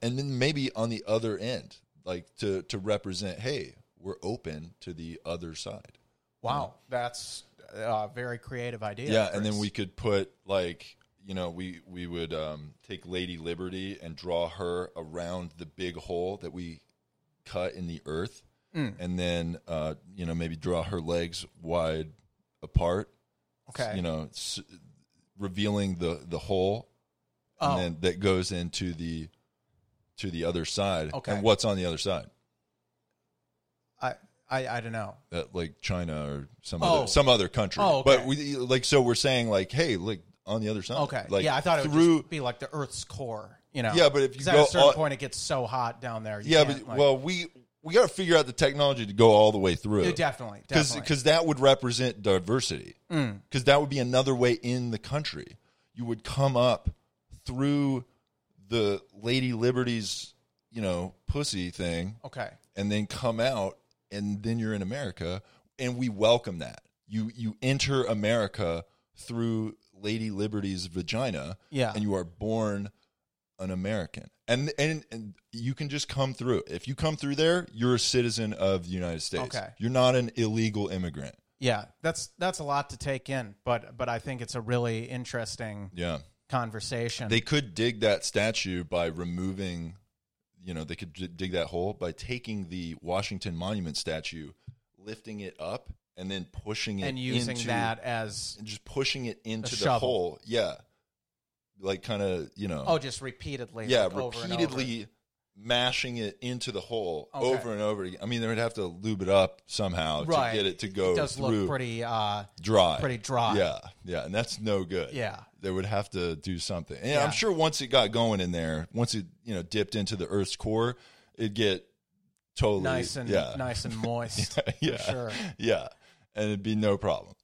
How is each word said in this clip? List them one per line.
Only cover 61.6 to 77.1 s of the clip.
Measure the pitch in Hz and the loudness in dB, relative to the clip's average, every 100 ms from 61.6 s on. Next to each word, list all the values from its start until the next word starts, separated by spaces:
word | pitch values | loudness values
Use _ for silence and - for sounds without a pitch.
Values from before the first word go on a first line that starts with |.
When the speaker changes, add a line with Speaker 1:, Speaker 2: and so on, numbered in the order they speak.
| 90 | -4
Speaker 1:
thing. | - 90 85 90 110 | -4 -2 -2 -4 -8
Speaker 2:
Okay. | - 127 110 - _ - | -12 -10 -10 -12 _ -4
Speaker 1:
And | 101 | -2
then | 104 104 | 0 -2
come | - 127 113 | -2 -2 2
out, | 120 123 95 - _ _ _ | 2 2 -2 -4 _ _ _
and | 101 101 101 | -6 -4 -2
then | 110 117 | -2 -2
you're | 110 | -2
in | 104 | -2
America, | 95 131 131 90 85 95 - _ _ - | -4 -4 -6 -6 -6 -6 -10 _ _ -6
and | 127 123 | -4 -2
we | 127 | -2
welcome | 101 107 120 113 87 | 2 6 6 2 -8
that. | 65 55 - _ - | -8 -12 -20 _ -6
You, | 107 110 117 | -4 -4 -4
you | 110 107 | -6 -2
enter | 127 135 - 135 117 | 0 2 2 2 2
America | 107 104 117 101 - 90 82 - _ _ - | 2 2 2 0 -2 -2 -2 -6 _ _ -20
through | - 117 117 110 110 - _ | -8 -2 0 0 -2 -6 _
Lady | 95 104 113 110 | _ -4 -2 -2
Liberty's | 98 107 107 98 92 90 | -2 -2 -2 -2 -2 -4
vagina, | 85 85 113 127 82 69 95 _ | -4 -4 -2 -2 -2 -6 -10 _
Speaker 2:
Yeah. | 143 120 | 0 0
Speaker 1:
and | 101 | 0
you | 104 98 | 0 0
are | |
born | 87 87 104 113 107 101 101 - _ _ _ _ _ - | -2 -6 -2 0 0 -2 -6 -12 _ _ _ _ _ -10
an | 92 | -6
American. | 92 92 110 82 - - - - | -4 -2 -4 -4 -10 -16 -10 -2
And, | 123 143 147 | 0 0 0
and, | 151 156 - | 0 -2 -6
and | 113 107 92 _ | -12 -12 -14 _
you | 117 120 | -6 -4
can | 131 151 | -4 -4
just | 143 - | -4 -4
come | 135 135 | 0 -2
through. | 123 120 107 - | 0 0 0 -2
If | 87 - | -8 -6
you | 139 | -2
come | 156 | 0